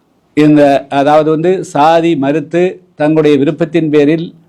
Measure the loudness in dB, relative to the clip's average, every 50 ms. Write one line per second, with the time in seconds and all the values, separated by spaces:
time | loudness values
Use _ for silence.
0 | _ _ _ _ _ _ _ 0 2 2 2 2 2 2 2 0 -2 -4 -4 -2
1 | 0 2 2 2 2 0 -2 -2 -2 -2 -2 -2 -6 -6 -2 0 2 2 2 2
2 | 0 0 -2 -2 -2 -2 -2 -4 -6 -4 -2 -2 -2 -2 -4 -8 _ _ _ -4
3 | -2 0 0 2 2 2 2 2 0 -2 -2 -4 -6 -4 -2 -2 -2 0 2 2
4 | 2 2 0 -2 -4 -10 -14 _ _